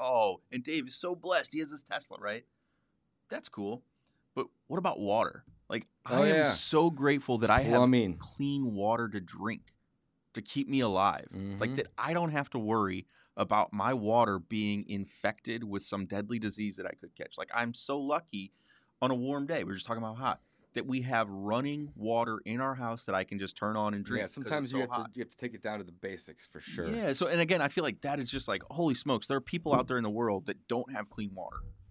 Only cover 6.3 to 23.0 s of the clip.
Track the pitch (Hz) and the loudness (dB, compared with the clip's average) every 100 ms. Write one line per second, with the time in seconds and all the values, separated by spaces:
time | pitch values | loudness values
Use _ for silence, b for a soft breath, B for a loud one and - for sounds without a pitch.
6.3 | 160 147 110 - 160 170 139 139 143 - | 6 4 2 2 4 4 4 4 4 2
7.3 | 117 110 117 113 120 127 127 98 82 - | 4 6 6 6 8 8 8 4 -2 -10
8.3 | - 139 139 127 101 104 117 113 101 87 | -4 -2 0 0 0 2 2 0 -4 -8
9.3 | - 104 - - _ _ _ _ _ _ | -6 -4 -4 -10 _ _ _ _ _ _
10.3 | - - 143 135 135 117 92 98 78 - | -12 -6 -2 2 4 4 6 4 2 -4
11.3 | 95 98 98 113 135 - - 135 170 165 | -8 -6 -2 -2 -2 -4 -4 -2 0 0
12.3 | 147 139 123 107 110 98 92 - b b | 0 -2 -2 2 4 2 0 -8 b b
13.3 | - 95 104 - 101 110 131 104 117 113 | -4 2 4 2 0 0 0 4 6 6
14.3 | 95 82 110 104 101 - 101 98 - 101 | 2 -2 -2 0 0 -2 -6 -8 -4 -4
15.3 | - - 113 110 98 - 101 90 98 104 | -2 -6 -6 -4 -6 -4 -4 -4 -4 -4
16.3 | 117 107 101 104 92 92 - - - - | -2 -2 -2 -4 -4 -8 -10 -16 -14 -12
17.3 | - - 117 120 120 - 143 139 147 - | -10 -6 -2 -2 -4 -4 -2 0 -2 -2
18.3 | 101 95 b b b b _ 127 127 131 | -8 -10 b b b b _ 0 2 0
19.3 | 143 143 156 95 95 - 117 110 113 131 | -2 0 -2 -2 -6 -4 -4 -4 -2 -2
20.3 | - b b b 120 131 127 123 117 101 | -2 b b b -6 -4 -4 0 0 0
21.3 | 98 101 117 143 147 147 - 107 117 117 | -2 0 0 0 -4 -8 -6 0 2 0
22.3 | 110 - 120 135 131 120 113 | -2 -4 -2 -2 -2 -4 -6